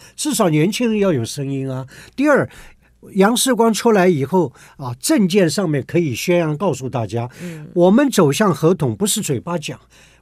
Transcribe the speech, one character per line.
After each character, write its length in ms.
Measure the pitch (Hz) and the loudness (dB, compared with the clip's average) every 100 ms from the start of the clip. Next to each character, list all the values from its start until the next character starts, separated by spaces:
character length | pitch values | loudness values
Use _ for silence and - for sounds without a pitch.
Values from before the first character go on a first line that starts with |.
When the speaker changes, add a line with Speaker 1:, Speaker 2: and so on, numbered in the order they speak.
| - - | -18 -8
Speaker 1:
至 160 | 302 | -4
少 160 | 233 190 | 0 2
年 240 | 151 170 | 2 0
轻 160 | 202 240 | 0 -2
人 100 | 214 | 0
要 120 | 196 | 0
有 140 | 143 | 0
声 260 | 113 - 139 | -4 -6 -6
音 180 | 135 135 | -6 -6
啊。 180 | 127 131 - - | -8 -12 -18 -14
第 140 | - 294 | -2 2
二， 200 | 262 135 - - - _ _ - | 2 0 -6 -20 -20 _ _ -6
杨 220 | 196 196 240 | 2 2 2
世 180 | 269 | 0
光 180 | 220 226 | 2 2
出 200 | 208 233 | 2 2
来 160 | 214 180 | 4 4
以 160 | 165 | 2
后 280 | 135 185 147 - - - | 0 0 0 -4 -20 -14
啊， 180 | 131 120 | -12 -6
政 260 | - 311 185 | 0 2 2
见 200 | 202 170 | 2 2
上 200 | 156 185 | 0 -2
面 140 | 147 - | -2 -2
可 120 | 170 | -2
以 160 | 165 | -2
宣 240 | 110 - 175 | -2 0 0
扬 180 | 160 151 | 0 -2
告 160 | 190 | -2
诉 160 | 139 131 | -4 -6
大 180 | 127 107 | -6 -4
家， 220 | 113 123 - | -6 -8 -10
Speaker 2:
嗯。 260 | 175 160 151 | -14 -14 -8
Speaker 1:
我 160 | 180 175 | 2 4
们 200 | 220 285 | 4 4
走 200 | 220 156 | 4 2
向 240 | 139 214 | 2 0
合 200 | 151 160 | 2 0
统 200 | 180 139 | 2 -2
不 120 | 107 202 | -2 -4
是 140 | - | -4
嘴 180 | 180 127 | -4 -6
巴 160 | 170 170 | -6 -8
讲， 240 | 156 123 _ _ _ _ | -8 -14 _ _ _ _